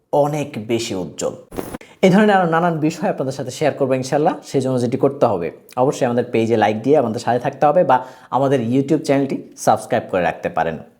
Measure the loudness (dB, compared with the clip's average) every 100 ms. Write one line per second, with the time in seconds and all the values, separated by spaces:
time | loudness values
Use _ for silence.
0 | _ 0 0 -2 -6 -8 -4 -2 -2 -6
1 | -8 -6 -8 -8 -12 -12 -12 -14 -18 2
2 | 4 6 6 4 2 2 0 0 -2 -2
3 | -4 -2 -6 -6 -10 -2 -2 0 0 0
4 | 0 0 0 -2 -4 -2 0 0 0 2
5 | 0 2 0 2 -4 -8 -10 0 0 2
6 | 0 0 0 0 2 4 2 2 2 2
7 | 2 -2 -2 -2 -2 0 2 4 4 2
8 | 0 -14 -6 -2 2 0 0 0 2 0
9 | 2 0 0 -4 -10 -4 0 0 0 -4
10 | -2 -2 -2 -2 -6 -2 -4 -4 -12